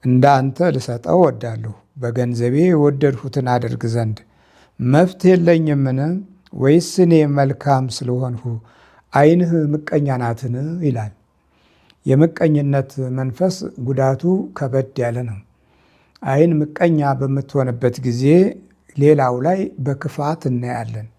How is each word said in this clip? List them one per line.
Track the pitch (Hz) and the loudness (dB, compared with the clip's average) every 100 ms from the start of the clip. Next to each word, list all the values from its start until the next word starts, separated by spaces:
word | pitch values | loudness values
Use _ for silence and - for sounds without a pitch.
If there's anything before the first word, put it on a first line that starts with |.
እንደ | 131 127 139 | 2 4 4
አንተ | 139 135 135 175 | 4 0 0 -2
ልሰጠው | 135 - 120 139 170 | -2 -6 -10 0 4
እወዳለሁ፣ | 165 117 117 113 110 - _ - | 4 0 -10 -10 -12 -14 _ -10
በገንዘቤ | 120 120 123 120 120 135 | -6 -4 -4 -2 0 2
የወደድሁትን | 180 160 147 139 143 131 135 143 123 | 2 4 2 2 0 0 -6 -4 -2
አደርግ | 123 120 120 117 | -2 -2 -6 -4
ዘንድ | 117 113 107 _ _ _ _ _ _ | -2 -4 -6 _ _ _ _ _ _
መብት | 123 143 180 - | 2 4 4 2
የለኝምን? | 180 185 170 170 156 143 135 127 151 180 202 _ _ | 4 4 4 2 2 0 0 -2 -4 -6 -10 _ _
ወይስ | - 135 160 170 - | -2 2 2 2 0
እኔ | 180 160 151 | 4 4 4
መልካም | 143 135 135 143 135 127 | 0 0 -2 0 0 0
ስለሆንሁ | 113 123 127 127 120 123 113 _ _ _ _ _ | -6 -6 -4 -4 -8 -8 -10 _ _ _ _ _
አይንህ | 139 151 170 175 165 151 | 4 4 4 2 0 0
ምቀኛ | 151 151 147 143 127 | -2 -2 -2 -2 -2
ናትን?» | 120 117 127 123 151 170 | -4 -6 -6 -6 -6 -4
ይላል። | 156 120 107 _ _ _ _ _ _ _ _ _ - | -4 -4 -8 _ _ _ _ _ _ _ _ _ 0
የምቀኝነት | 135 165 165 170 147 143 139 139 - 127 | 2 2 2 0 2 0 -2 -4 -8 -6
መንፈስ | 131 131 117 185 185 - - | -6 -6 -4 -4 -4 -10 -10
ጉዳቱ | 123 131 131 135 175 185 - | -6 -2 0 0 0 -2 -4
ከበድ | - 139 135 131 - | -8 -4 -4 -4 -4
ያለ | 120 120 | -4 -4
ነው። | 123 101 - _ _ _ _ _ _ _ | -8 -10 -16 _ _ _ _ _ _ _
አይን | 135 135 170 156 | -4 2 4 2
ምቀኛ | 151 151 175 156 143 | -2 0 0 2 0
በምትሆንበት | 131 135 135 135 143 127 120 127 123 | -2 -2 -4 -4 -2 -2 -2 -4 -2
ጊዜ | 127 120 135 170 196 - _ _ _ - | -6 0 4 4 4 -2 _ _ _ 0
ሌላው | 143 151 131 123 | 4 4 2 0
ላይ | 143 190 - - | 0 -2 -4 -6
በክፋት | 135 139 147 - 143 160 143 | -6 -4 -8 -6 -6 -4 -4
እናያለን። | 123 123 123 113 110 110 | -4 -4 -6 -8 -10 -14